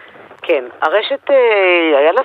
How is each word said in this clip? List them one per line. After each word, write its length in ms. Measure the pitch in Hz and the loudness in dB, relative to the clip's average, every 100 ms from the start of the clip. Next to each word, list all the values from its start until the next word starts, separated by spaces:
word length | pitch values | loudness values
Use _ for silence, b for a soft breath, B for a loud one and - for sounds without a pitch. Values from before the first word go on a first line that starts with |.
| B B B B | B B B B
כן, 220 | - 160 123 - | -4 -4 -4 -8
הרשת, 480 | 156 202 220 277 - | -4 -2 -4 -6 0
אה, 40 | 269 240 202 185 175 160 139 | 2 2 2 2 0 2 2
היה 140 | 151 | 2
לה 80 | 214 | 0